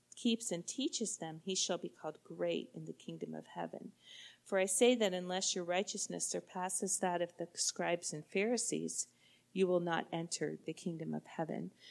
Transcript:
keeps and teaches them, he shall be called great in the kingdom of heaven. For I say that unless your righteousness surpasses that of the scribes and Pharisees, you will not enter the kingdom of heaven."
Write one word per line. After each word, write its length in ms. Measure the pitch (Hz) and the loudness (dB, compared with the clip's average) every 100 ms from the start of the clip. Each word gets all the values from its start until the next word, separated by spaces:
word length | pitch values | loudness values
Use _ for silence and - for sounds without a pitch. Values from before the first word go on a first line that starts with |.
| - - | -20 0
keeps 340 | 240 226 - | 2 2 0
and 160 | 175 175 | -4 -4
teaches 520 | - 277 - 208 - | -2 -2 0 -2 -2
them, 240 | 165 160 | -6 -6
he 120 | 196 185 | -2 0
shall 220 | - 175 | 0 0
be 120 | 175 | -4
called 340 | - 156 151 | -8 -10 -10
great 460 | - 170 175 170 - | -10 -2 0 0 -2
in 120 | 165 160 | -10 -10
the 80 | |
kingdom 400 | 160 - 165 165 | -10 -10 -8 -6
of 140 | 156 165 | -8 -8
heaven. 440 | 175 170 - - - - - - - - | -8 -6 -8 -14 -18 -20 -18 -18 -16 -2
For 120 | 190 | 2
I 80 | 190 | 4
say 300 | - 247 247 | 6 6 6
that 180 | 208 | 4
unless 400 | 180 180 185 - | 2 -2 0 0
your 120 | 190 170 | 0 0
righteousness 600 | 180 - - - 175 - | 0 0 -2 -4 -4 -2
surpasses 720 | 180 - 185 185 - 190 - | -4 -4 -4 -2 0 0 2
that 220 | 185 175 | 2 2
of 140 | 175 - | -2 -4
the 140 | 170 - | -8 -2
scribes 580 | - - 170 175 - | -2 0 2 2 0
and 120 | 156 - | -6 -2
Pharisees, 800 | 190 214 240 - 160 165 - - _ - _ _ | 0 2 2 2 0 -2 -4 -6 _ -20 _ _
you 160 | 185 185 | 2 6
will 120 | 180 | 6
not 280 | 170 165 170 | 4 0 0
enter 480 | 165 170 - 151 156 - | -2 -2 -2 -2 -2 -6
the 80 | |
kingdom 400 | 160 180 165 156 | -4 -4 -4 -2
of 120 | 151 - | -4 -4
heaven." 460 | - 156 - 180 - - | -4 -2 -2 -6 -10 -20